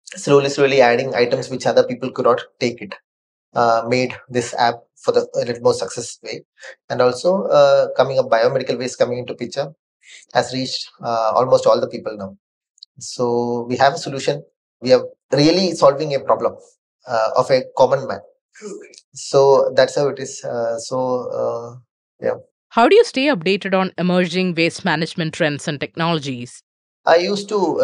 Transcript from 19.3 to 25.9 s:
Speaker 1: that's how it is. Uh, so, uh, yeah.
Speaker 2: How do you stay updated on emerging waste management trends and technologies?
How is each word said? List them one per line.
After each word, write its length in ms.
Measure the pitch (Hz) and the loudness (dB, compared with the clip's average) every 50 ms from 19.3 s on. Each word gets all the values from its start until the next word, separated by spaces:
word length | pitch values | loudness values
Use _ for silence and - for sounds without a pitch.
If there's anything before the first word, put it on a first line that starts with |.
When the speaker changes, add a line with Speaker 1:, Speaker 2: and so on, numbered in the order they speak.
| - 139 135 139 135 127 - 131 123 | 2 4 4 6 6 4 4 2 2
Speaker 1:
that's 200 | 131 131 127 - | 2 2 2 2
how 120 | 147 143 | 0 -2
it 100 | 135 - | -2 -2
is. 260 | - 135 - - - - | -6 -10 -12 -12 -12 -10
Uh, 360 | 135 120 120 117 117 117 113 | -8 -6 -4 -4 -4 -4 -6
so, 500 | - - 131 127 127 127 127 123 123 - | -8 -6 -6 -4 -2 -2 -4 -4 -4 -6
uh, 960 | - - - 117 117 117 117 120 120 127 117 _ _ _ _ _ _ _ 117 | -6 -6 -4 -4 -6 -6 -10 -14 -16 -20 -20 _ _ _ _ _ _ _ -6
yeah. 100 | 113 110 110 - _ _ _ _ _ | -6 -6 -6 -10 _ _ _ _ _
Speaker 2:
How 180 | - 226 240 - | 2 2 4 6
do 60 | 392 | 6
you 80 | 466 480 | 6 6
stay 240 | - - 269 269 | 4 0 -2 0
updated 480 | 302 262 175 156 185 202 196 - 190 190 190 | 0 0 0 0 -2 -2 -2 -2 0 0 0
on 120 | 190 185 - - | 0 -2 -2 -2
emerging 560 | 175 180 175 180 180 165 160 185 185 185 165 | 0 0 2 2 0 0 -2 -2 -2 -2 0
waste 280 | 165 170 160 - - - | 0 0 0 -2 -2 -2
management 520 | 185 156 156 165 165 - 180 160 160 - | -2 0 0 -2 -4 -4 -6 -6 -6 -2
trends 320 | - 170 147 147 - - | -2 -2 -2 -2 -4 -6
and 120 | 170 147 123 | -6 -6 -6
technologies? 840 | 156 - | -8 -8